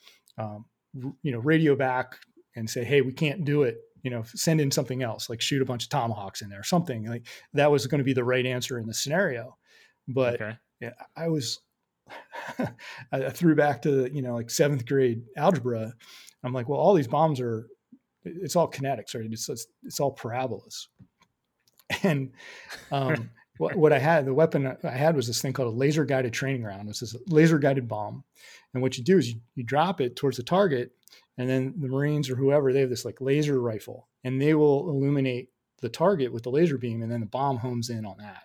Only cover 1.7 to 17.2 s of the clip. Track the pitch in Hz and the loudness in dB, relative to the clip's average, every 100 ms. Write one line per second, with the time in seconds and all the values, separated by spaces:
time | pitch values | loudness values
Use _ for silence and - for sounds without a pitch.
1.7 | 131 131 127 123 - _ _ _ - 110 | 4 2 0 -4 -8 _ _ _ -10 -8
2.7 | 127 120 143 127 131 156 165 143 147 131 | -6 2 2 2 0 -2 -2 0 2 2
3.7 | 113 - _ 131 120 117 - - 160 139 | 0 -12 _ -6 -6 -8 -4 2 2 2
4.7 | 143 131 127 123 107 - 113 - 139 127 | 0 -2 -2 -4 -6 -8 -6 -2 0 -2
5.7 | 123 - 143 117 107 98 - 104 98 104 | -4 -4 -2 -2 -4 -8 -12 -14 -12 0
6.7 | 180 170 117 107 120 117 - - 143 147 | 0 0 -4 -6 -10 -12 -20 -6 2 4
7.7 | 147 120 151 131 127 123 127 127 127 117 | 4 2 0 2 0 2 0 0 -4 -6
8.7 | 123 110 107 139 165 196 120 123 - _ | -6 -8 -6 -4 0 0 -4 -10 -18 _
9.7 | _ _ _ - 127 127 120 107 110 _ | _ _ _ -6 0 2 0 -4 -10 _
10.7 | - 117 - - - 165 160 113 - _ | -14 -14 -14 -18 -6 -2 -2 -2 -8 _
11.7 | _ _ _ - - - - - - 196 | _ _ _ -20 -20 -18 -14 -12 -6 -6
12.7 | - - - - 135 135 - 175 147 147 | -8 -18 -16 -8 -6 -4 0 4 6 4
13.7 | 139 160 135 127 147 127 120 117 - 147 | 2 0 0 0 -4 -6 -6 -4 2 2
14.7 | 147 113 139 127 117 117 - 156 160 120 | 2 0 2 2 0 -6 -2 2 2 0
15.7 | 117 110 - - - - _ 127 127 117 | -4 -6 -10 -20 -20 -20 _ -8 -6 -2
16.7 | 139 160 196 117 147 | 2 4 6 4 2